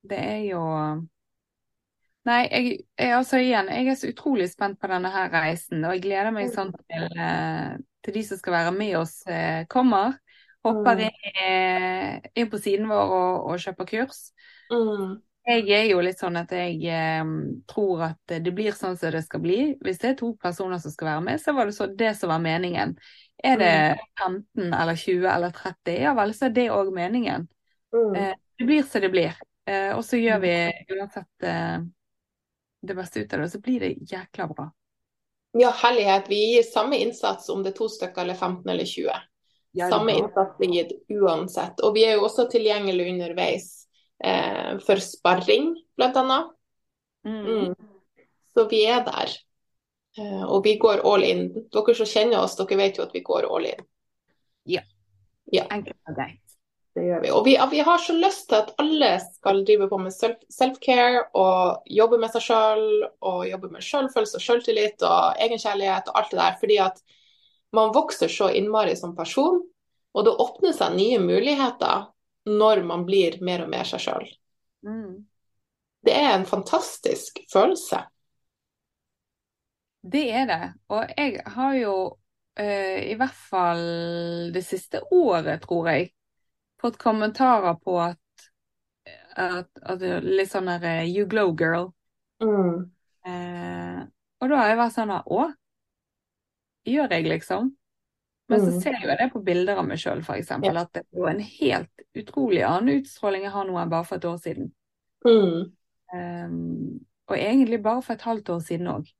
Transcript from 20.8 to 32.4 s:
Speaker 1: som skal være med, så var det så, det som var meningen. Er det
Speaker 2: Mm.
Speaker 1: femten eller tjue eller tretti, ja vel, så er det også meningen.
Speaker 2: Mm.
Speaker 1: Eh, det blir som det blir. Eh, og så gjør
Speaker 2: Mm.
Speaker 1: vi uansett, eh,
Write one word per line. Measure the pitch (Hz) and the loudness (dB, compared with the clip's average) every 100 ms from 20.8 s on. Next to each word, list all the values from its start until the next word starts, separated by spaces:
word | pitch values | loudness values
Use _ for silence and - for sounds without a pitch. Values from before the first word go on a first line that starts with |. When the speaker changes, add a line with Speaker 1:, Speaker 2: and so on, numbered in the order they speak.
Speaker 1:
som | 151 | -8
skal | 151 160 | -6 -4
være | 151 | -2
med, | 180 311 | -2 -4
så | - | -2
var | 277 208 | 0 0
det | 208 | -2
så, | 196 196 | -6 0
det | 226 208 | -2 0
som | 185 | -2
var | 160 | -2
meningen. | 170 160 180 175 - 170 - - _ _ | 0 -2 -2 -2 -4 -6 -16 -20 _ _
Er | 262 247 | 2 4
det | 185 160 151 151 | 6 6 4 0
Speaker 2:
Mm. | - - | -6 -6
Speaker 1:
femten | 190 185 208 - 180 - | -4 -4 -8 -6 -2 0
eller | 165 165 | 0 -2
tjue | - 180 185 175 | -2 0 2 0
eller | 175 | -2
tretti, | 175 190 185 - 175 | -6 -12 -8 -6 -2
ja | 277 262 | 0 2
vel, | 208 | 0
så | 220 262 | 0 0
er | |
det | 226 240 | 0 0
også | 208 196 | 0 0
meningen. | 185 175 240 226 - 170 _ _ _ _ | -2 -2 -2 -2 -4 -8 _ _ _ _
Speaker 2:
Mm. | 226 220 202 | 0 2 0
Speaker 1:
Eh, | 196 190 _ _ | -2 -6 _ _
det | 240 | 2
blir | 302 | 2
som | 277 220 | 2 0
det | 196 | 2
blir. | 185 165 165 - _ - | 2 0 -4 -20 _ -6
Eh, | 196 196 202 | -4 -2 -4
og | |
så | 233 247 | -2 0
gjør | 226 214 | 2 2
Speaker 2:
Mm. | |
Speaker 1:
vi | 185 170 170 - - 190 | 2 0 0 -4 -8 -8
uansett, | 202 - 180 _ | -8 -12 -18 _
eh, | 180 165 165 165 170 _ _ _ _ _ | -4 -4 -4 -4 -8 _ _ _ _ _